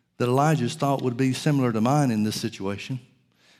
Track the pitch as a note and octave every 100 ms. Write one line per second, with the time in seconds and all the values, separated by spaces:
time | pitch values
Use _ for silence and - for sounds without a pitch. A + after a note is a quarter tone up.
0 | _ - B2 C3 D3+ D3+ A#2+ - C#3+ C3+
1 | B2+ A#2+ C3 B2 D#3+ C#3+ B2 A2 A#2 D3
2 | C#3 G#2+ G#2+ - A2+ - G2 G2+ - B2+
3 | - _ _ _ _